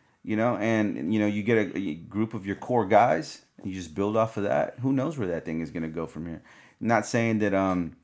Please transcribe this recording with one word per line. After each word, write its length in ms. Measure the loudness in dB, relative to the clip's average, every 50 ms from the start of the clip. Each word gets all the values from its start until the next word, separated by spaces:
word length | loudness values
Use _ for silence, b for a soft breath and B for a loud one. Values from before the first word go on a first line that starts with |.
| b b b b b
You 120 | -2 0
know, 220 | 2 2 2 2 2
and, 560 | 0 2 2 2 2 0 0 -2 -2 0 2
you 60 | 2
know, 80 | 2 2
you 160 | 2 0 0
get 140 | 2 2 2 2 0 -2
a, 20 | -4
a 160 | -4 -4 -6
group 400 | -8 -10 -8 -4 -2 -2 -2 -4
of 140 | -6 -4 -4
your 80 | -6
core 320 | -4 -2 0 2 2 4 6
guys, 540 | 6 6 8 6 4 0 -2 -6 -12 -16 -20 _ _ -12
and 80 | -8 -8
you 80 | -8
just 180 | -8 -8 -6 -2
build 240 | -2 0 2 2 2
off 200 | 2 2 0 -4
of 60 | -2
that. 360 | 0 0 0 0 -2 -4 -4
Who 100 | -2 0
knows 280 | 0 0 0 -2 -4 -4
where 80 | -4 -4
that 180 | -4 -4 -4
thing 140 | -4 -4 -4
is 100 | -6 -6
gonna 180 | -6 -6 -6 -6
go 200 | -6 -6 -8 -8
from 180 | -8 -10 -10
here? 160 | -10 -10 -12 -14 B B B B B B B
Not 260 | 0 2 2 2 2
saying 340 | 0 0 0 2 2 2 2
that, 140 | 2 2 2
um, 420 | 2 2 2 2 0 -2 -4 -8 -14